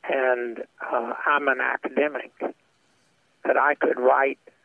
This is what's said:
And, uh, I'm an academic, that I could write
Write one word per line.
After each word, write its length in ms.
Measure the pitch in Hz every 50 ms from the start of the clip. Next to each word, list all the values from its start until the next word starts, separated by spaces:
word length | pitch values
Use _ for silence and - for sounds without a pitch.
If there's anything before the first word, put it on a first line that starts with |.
| - -
And, 560 | 143 135 131 127 123 120 120 120 113 - - _ _ _
uh, 340 | - - - 123 117 117 120 - -
I'm 220 | 156 147 143 143 139
an 120 | 131 127
academic, 720 | 127 127 123 - - - 131 143 147 151 143 131 - - _ _ 139 - - _ _ _ _ _ _ _ _ _ _ _ _ _ _ _ _ _ -
that 120 | - 131
I 180 | 131 131 147 147
could 240 | _ - 143 139 127
write 380 | 123 131 135 135 135 139 - _ _ - _ _